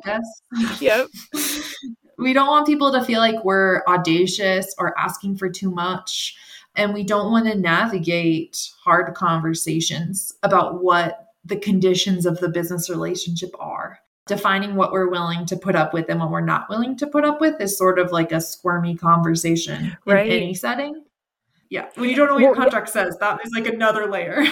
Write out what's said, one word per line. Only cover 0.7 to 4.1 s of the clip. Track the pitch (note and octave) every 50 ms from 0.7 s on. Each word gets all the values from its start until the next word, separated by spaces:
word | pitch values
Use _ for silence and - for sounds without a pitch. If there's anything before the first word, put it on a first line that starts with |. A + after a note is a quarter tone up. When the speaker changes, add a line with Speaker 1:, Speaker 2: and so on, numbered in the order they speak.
| - -
Speaker 2:
Yep. | C#4 B3 G#3+ A#3+ C4 - - - - - -
Speaker 1:
<laughs> | D4 D4 D4 D4 D4 D4+ - - - - A#3+ A#3 - _ _ _
We | - B3 C4 C4
don't | C4+ C#4
want | C#4+ D4+ D4 D4
people | D4+ D4 D4 C#4+ C4+
to | C4 B3+ A#3+
feel | A#3+ A3+ A3
like | A3+ A3+ A3 A3 F#3
we're | F#3+ F#3+ F#3+ F#3+ F#3+ F#3 - -
audacious | F3+ F3+ E3+ E3+ E3